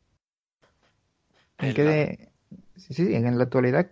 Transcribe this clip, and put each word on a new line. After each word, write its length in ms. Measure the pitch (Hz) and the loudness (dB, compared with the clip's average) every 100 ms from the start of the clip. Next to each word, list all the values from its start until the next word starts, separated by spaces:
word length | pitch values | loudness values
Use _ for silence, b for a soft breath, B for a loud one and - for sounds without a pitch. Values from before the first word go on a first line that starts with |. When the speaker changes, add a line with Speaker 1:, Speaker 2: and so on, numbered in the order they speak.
| _ _ _ _ _ _ _ _ _ _ _ _ _ _ _ - | _ _ _ _ _ _ _ _ _ _ _ _ _ _ _ -8
Speaker 1:
¿en 100 | 135 | -4
Speaker 2:
En 60 | |
Speaker 1:
qué 100 | 147 | 0
Speaker 2:
la 60 | 151 | 2
Speaker 1:
de-, 380 | 151 - - - _ _ - - - | 2 -2 -6 -18 _ _ -20 -20 -20
sí, 180 | - | -10
sí, 200 | 139 196 | -2 0
en 220 | 143 120 120 | 0 0 0
la 80 | |
actualidad, 460 | 127 131 127 147 185 | 0 2 2 2 -2